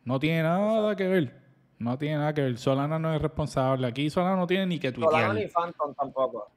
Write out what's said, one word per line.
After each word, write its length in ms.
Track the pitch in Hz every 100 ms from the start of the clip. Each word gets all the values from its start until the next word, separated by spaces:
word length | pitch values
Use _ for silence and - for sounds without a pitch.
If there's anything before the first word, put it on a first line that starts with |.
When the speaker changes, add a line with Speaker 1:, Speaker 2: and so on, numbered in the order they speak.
| -
Speaker 1:
No 100 | 131
tiene 240 | 151 165
nada 500 | 160 175 208 220 214
Speaker 2:
Exacto. 40 | 196
Speaker 1:
que 100 | 185
ver. 280 | 185 131 - - _ _ _
No 200 | 117 127
tiene 180 | 147 151
nada 160 | 147
que 80 | 151
ver. 160 | 135 117
Solana 420 | - 135 147 160
no 160 | 160
es 60 | 156
responsable. 680 | 151 147 147 - 131 131 127
Aquí 220 | 123 151
Solana 280 | 185 180 190
no 100 | 175
tiene 200 | 185 190
ni 120 | 160
que 120 | 135
Speaker 2:
Solana 200 | 120 160
Speaker 1:
tuitear. 240 | 156 170
Speaker 2:
ni 120 | 214 196
Phantom 460 | 170 170 - 147
tampoco. 560 | 135 131 131 131 117 104